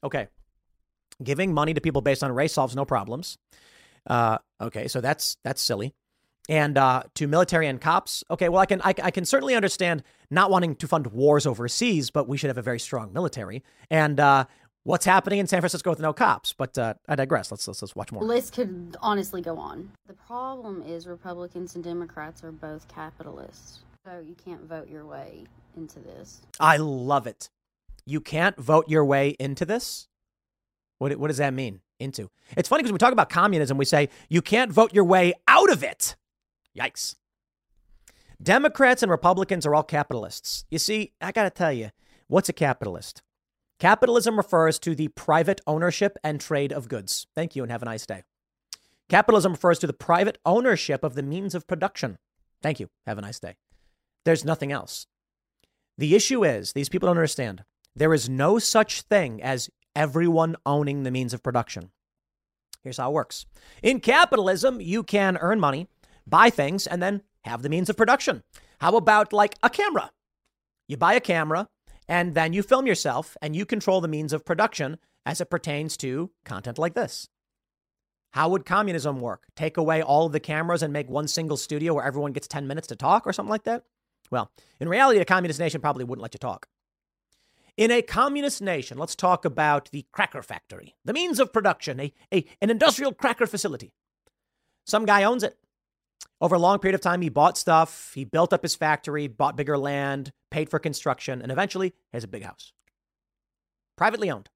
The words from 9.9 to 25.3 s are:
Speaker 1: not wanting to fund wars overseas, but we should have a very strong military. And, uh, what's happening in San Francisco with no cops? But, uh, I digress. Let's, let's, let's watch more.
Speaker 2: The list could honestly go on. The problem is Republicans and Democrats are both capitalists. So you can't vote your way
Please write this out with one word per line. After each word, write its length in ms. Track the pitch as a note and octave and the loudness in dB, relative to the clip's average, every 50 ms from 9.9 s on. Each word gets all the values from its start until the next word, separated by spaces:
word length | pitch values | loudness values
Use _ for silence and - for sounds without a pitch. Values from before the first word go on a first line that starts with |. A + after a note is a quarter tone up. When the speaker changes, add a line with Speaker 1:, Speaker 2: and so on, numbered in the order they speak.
| E3+ D3+ B2 _ _ _ _ _ | -2 -4 -6 _ _ _ _ _
Speaker 1:
not 180 | C#3 E3+ G3 G3 | 2 2 2 4
wanting 260 | F#3+ F#3 F3+ E3 C#3+ - | 4 2 2 2 -2 -4
to 100 | - D3 | -4 -2
fund 200 | - D#3+ C#3+ A#2 | -2 -2 -2 -2
wars 380 | G2+ A#2 C3+ D3 D3 D3 C3+ | -2 2 4 6 6 6 4
overseas, 640 | D3 B2 G2+ A#2+ B2 - - A#3 B3 G#3+ D#3+ C3+ A#2 | 0 -2 -2 -4 -6 -2 0 0 2 2 0 -2 -2
but 180 | _ D3+ C#3 A2+ | _ -4 -4 -2
we 80 | C3+ | -4
should 140 | C3+ D3+ C#3 | -4 -4 -4
have 80 | B2+ A#2+ | -6 -4
a 60 | A#2 | -4
very 160 | B2+ B2 A#2 | -4 -4 -6
strong 340 | - - - B2+ A2 G#2 F#2 | -6 -6 -8 -8 -8 -6 -6
military. 500 | C3+ F#3 E3 - C#3 G#2+ F#2 G2 C3 - _ _ _ _ _ | -4 -4 -4 -4 -8 -12 -10 -12 -14 -14 _ _ _ _ _
And, 280 | D#3+ D#3+ D#3 D3+ D3 C3+ | 0 0 2 2 2 4
uh, 260 | D3 C#3+ C#3 C3+ C3 - _ _ _ _ _ _ _ | 6 6 6 4 2 0 _ _ _ _ _ _ _
what's 220 | - E3+ F3 - | -2 -2 0 4
happening 320 | F#3 F#3 F#3+ F#3 G3 G3+ G3+ | 4 4 4 4 2 -2 -2
in 80 | G3+ | 0
San 160 | E3+ - F3+ | 0 0 0
Francisco 300 | E3 F3+ - E3 - F#3 | 0 0 -4 -4 -2 -4
with 80 | E3 - | -4 -2
no 140 | D3+ D#3 D3 | -2 -4 -2
cops? 400 | - B3+ G#3+ - - _ - - | 2 2 2 2 0 _ -10 -6
But, 220 | _ C3+ B2+ _ - | _ -8 -6 _ -4
uh, 160 | A#2+ A2+ G#2+ _ _ - | -4 -4 -4 _ _ -6
I 80 | D3+ | -2
digress. 360 | C3+ C3+ C3+ D#3 B2 F#2+ - | -2 -2 0 -2 -2 -2 -6
Let's, 160 | - G2+ - - | -10 -10 -10 -10
let's, 160 | G2 - - | -10 -12 -14
let's 120 | F#2 - | -14 -12
watch 160 | F#2+ G2+ - | -12 -12 -10
more. 120 | A#2 G#2 G#3+ | -8 -8 -4
Speaker 2:
The 40 | A3 | -2
list 260 | A#3 A#3+ - - - | -2 -2 -2 -4 -6
could 440 | - B3 G3 F#3 F3+ F3 E3+ E3 - | -6 -6 -6 -6 -12 -14 -16 -16 -6
honestly 380 | - A3+ G#3 G3+ G3 G3 - F#3 | -4 -2 -2 -2 -4 -6 -8 -10
go 200 | E3+ E3 E3 D#3+ | -8 -8 -10 -10
on. 320 | D3+ D3 D3 E3 F3+ G3+ - _ _ _ | -10 -14 -14 -14 -16 -18 -20 _ _ _
The 80 | G3+ | -20
problem 680 | _ _ _ A#3 A#3+ B3+ C4 C4+ C4 A#3+ A3 G3 F3+ | _ _ _ -12 -10 -10 -10 -10 -12 -12 -14 -14 -14
is 240 | D#3+ D3+ E3 E3+ E3 | -12 -12 -14 -14 -14
Republicans 680 | F3+ F3 E3+ _ F#3 F3 F3 F3 F3 F3+ F3+ F3+ F3 - | -16 -18 -16 _ -14 -12 -12 -12 -14 _ -14 -14 -12 -12
and 80 | F3 E3+ | -14 -12
Democrats 600 | F3 E3+ F3 F3 E3 - - D3+ D#3 E3 - - | -10 -10 -10 -10 -12 -12 -14 -14 -14 -16 -18 -20
are 80 | D#3+ | -20
both 360 | D#3+ D#3 - D#3 D3+ D#3 - _ | -18 -16 -14 -14 -14 -14 -18 _
capitalists. 920 | - - D#3 D#3 D#3+ _ D#3+ D3 - C#2+ - - - - - - - - _ _ _ _ _ | -18 -16 -16 -16 -16 _ -18 -18 -16 -18 -18 -20 -20 -20 -20 -20 -20 -20 _ _ _ _ _
So 160 | F#3+ F3+ F3 | -20 -20 -18
you 160 | E3 D3+ F3 E3+ _ | -18 -20 -20 _ _
can't 200 | F#3+ F3 E3 - | -16 -16 -16 -14
vote 260 | D#3 E3 D#3+ D3+ - | -14 -14 -14 -14 -16
your 160 | D#3 D#3 D3+ | -18 -18 -18
way 400 | D3+ D3 C#3+ C3+ - | -16 -16 -16 -16 -16